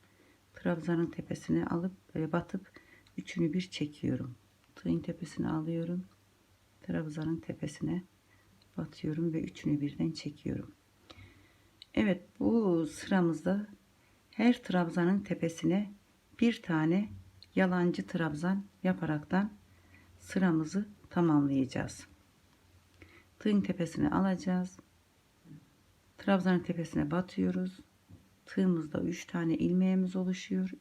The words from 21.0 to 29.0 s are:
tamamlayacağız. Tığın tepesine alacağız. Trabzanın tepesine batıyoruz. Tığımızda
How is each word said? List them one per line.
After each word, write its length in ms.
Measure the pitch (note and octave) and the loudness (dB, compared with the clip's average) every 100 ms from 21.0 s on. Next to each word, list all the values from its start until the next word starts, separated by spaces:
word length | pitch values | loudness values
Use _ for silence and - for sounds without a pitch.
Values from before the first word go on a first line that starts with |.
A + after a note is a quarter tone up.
| - | -6
tamamlayacağız. 960 | F3+ E3 D3 C#3+ C#3 B2+ - - - - - _ _ _ _ _ - _ - - - - - | 2 6 6 6 4 2 -2 -6 -8 -18 -20 _ _ _ _ _ -20 _ -20 -20 -20 -20 -6
Tığın 220 | G#3+ G#3 | 2 2
tepesine 500 | G3 F#3 E3 - D3 | 2 0 -2 0 2
alacağız. 680 | - F#3+ F#3 F#3+ F3+ F3+ - - _ _ _ _ _ - - - _ _ _ _ - | 2 2 0 0 -2 -2 -8 -20 _ _ _ _ _ -20 -20 -20 _ _ _ _ -6
Trabzanın 420 | - F#3+ F3+ F3+ | 2 2 4 2
tepesine 500 | F3 E3+ D#3+ D#3+ D3 | 2 -4 -2 -2 0
batıyoruz. 680 | E3+ F#3 - F#3 F3+ F#3 - - _ - - - _ - | -2 -2 -2 0 0 -4 -8 -20 _ -20 -20 -20 _ -8
Tığımızda 560 | - F#3 E3+ D#3 - | 0 2 2 0 -2